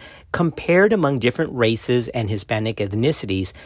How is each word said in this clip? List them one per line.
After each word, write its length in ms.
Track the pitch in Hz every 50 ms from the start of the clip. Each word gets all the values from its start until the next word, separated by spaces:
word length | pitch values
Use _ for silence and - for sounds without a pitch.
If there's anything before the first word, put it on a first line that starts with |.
| - - - - - -
compared 600 | - - 175 165 - - - - 170 180 202 214 226
among 260 | 196 160 139 139 127
different 340 | 110 123 - - 160 - -
races 540 | 123 117 113 113 110 - - 123 123 117 120
and 220 | - 117 110 98
Hispanic 460 | 110 101 - - 110 110 110 113 110
ethnicities 760 | - 104 95 104 107 120 151 151 - - 101 95 95 92 - - - -